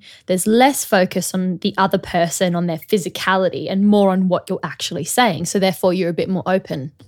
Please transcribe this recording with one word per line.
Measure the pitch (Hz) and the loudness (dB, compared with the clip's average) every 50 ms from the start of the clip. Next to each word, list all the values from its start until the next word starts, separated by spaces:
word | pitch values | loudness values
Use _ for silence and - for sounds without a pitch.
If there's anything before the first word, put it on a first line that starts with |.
| - - - - _ | -8 -20 -20 -12 _
there's | - 185 185 - | -2 -2 0 2
less | 214 220 233 254 277 277 - - | 2 4 4 4 4 2 0 -2
focus | - - 190 185 185 - 185 170 - - | 0 2 2 2 2 0 -4 -4 -4 -4
on | 190 185 185 180 - | -2 -2 -2 -4 -2
the | - 202 - - | -4 -4 0 0
other | 190 190 196 185 | 0 2 0 -2
person, | - - - 175 170 165 - - 190 180 175 | -4 -2 -2 0 0 0 0 -2 -2 0 0
on | 175 175 170 | 0 -2 -2
their | 160 156 | -4 -6
physicality, | - - - 208 - 180 - - - 190 190 190 190 170 - - - - | -4 -2 -2 -2 -2 -4 -8 -6 -2 0 0 2 2 0 -2 -4 -6 -4
and | 190 196 202 208 | 0 2 4 4
more | 208 208 202 190 | 6 6 4 4
on | 185 190 185 180 | 4 2 2 2
what | 175 - - - | 0 0 -2 -4
you're | 185 - | -8 -6
actually | - 165 - - - - 180 160 165 | -6 -10 -10 -8 -10 -8 -6 -6 -6
saying. | - - - 247 220 165 139 170 | -4 0 2 2 2 2 -2 -4
So | - - 208 | -2 0 0
therefore, | 185 190 180 - - 185 175 | 0 0 0 2 0 0 2
you're | 185 180 170 | 2 0 -2
a | 165 | -2
bit | 156 - - | -2 -2 -2
more | 185 175 - | -2 -4 -2
open. | 180 185 190 190 - 160 143 131 151 - _ - | 0 -2 -2 -2 -4 -8 -8 -8 -10 -12 _ -20